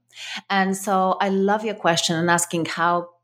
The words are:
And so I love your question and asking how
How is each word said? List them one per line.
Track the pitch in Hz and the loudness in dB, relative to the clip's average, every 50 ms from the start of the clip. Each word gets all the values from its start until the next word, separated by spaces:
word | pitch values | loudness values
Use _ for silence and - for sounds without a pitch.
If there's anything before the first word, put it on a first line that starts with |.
| _ _ - - - - - 208 - - | _ _ -20 -18 -16 -14 -14 -12 -6 -2
And | 196 196 190 190 190 | 0 0 2 0 0
so | 190 - 208 196 190 185 185 185 - | -2 -2 0 0 2 2 2 2 0
I | 202 196 | 0 0
love | 190 196 190 196 208 214 220 | 0 2 2 2 2 0 -2
your | 220 202 | -4 -6
question | - - 175 170 165 - - 170 160 | -2 0 2 2 2 0 -2 0 0
and | 170 175 | 2 2
asking | 170 170 - - - 170 160 | 2 2 2 0 -2 -4 -4
how | - - 170 165 175 175 175 175 - - _ | -4 -2 0 0 2 2 0 -2 -6 -12 _